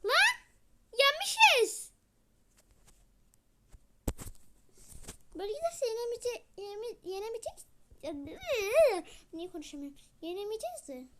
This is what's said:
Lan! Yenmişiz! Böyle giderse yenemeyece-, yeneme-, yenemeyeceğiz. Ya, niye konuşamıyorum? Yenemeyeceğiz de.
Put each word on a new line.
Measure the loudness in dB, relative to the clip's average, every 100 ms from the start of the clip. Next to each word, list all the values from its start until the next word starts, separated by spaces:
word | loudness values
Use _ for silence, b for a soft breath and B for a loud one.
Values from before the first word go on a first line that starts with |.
| 4
Lan! | 6 6 4 _ _ _ _ _ 4
Yenmişiz! | 4 4 -2 6 6 8 4 -2 -12 _ _ _ _ _ _ _ _ _ -20 _ _ _ _ _ _ _ _ -20 _ _ -8 -8 -12 -16 -20 -20 -20 -20 -20 -18 -16 -18 -16 -8
Böyle | -6
giderse | -2 -4 -2 -4
yenemeyece-, | -2 -4 -4 -6 -6 -12 -14
yeneme-, | -10 -8 -8 -10 -8
yenemeyeceğiz. | -8 -6 -8 -10 -14 -20 -20 -20 -12
Ya, | -8 -8 -10 -12 -2 0 2 6 6 4 -4 B B
niye | -12 -10
konuşamıyorum? | -10 -12 -12 -14 -16 b _
Yenemeyeceğiz | -8 -6 -6 -6 -8 -10 -12
de. | -14 -14